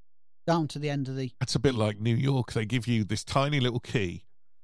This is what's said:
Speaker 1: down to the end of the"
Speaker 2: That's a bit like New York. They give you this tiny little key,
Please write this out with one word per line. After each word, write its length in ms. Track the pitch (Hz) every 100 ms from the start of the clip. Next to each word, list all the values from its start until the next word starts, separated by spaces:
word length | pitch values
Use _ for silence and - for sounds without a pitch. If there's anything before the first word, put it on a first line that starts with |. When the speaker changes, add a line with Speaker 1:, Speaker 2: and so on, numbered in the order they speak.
| - - - - -
Speaker 1:
down 220 | 170 151
to 100 | 143
the 100 | 147
end 180 | 143 131
of 60 | 131
the" 160 | 131 -
Speaker 2:
That's 160 | - 139
a 40 |
bit 140 | 135 120
like 240 | 107 104
New 160 | 113 113
York. 380 | 135 135 117
They 120 | 117 110
give 220 | 131 113
you 160 | 117
this 200 | 101 107
tiny 360 | - 139 143 147
little 200 | 123 120
key, 460 | - 127 92 85 - - - -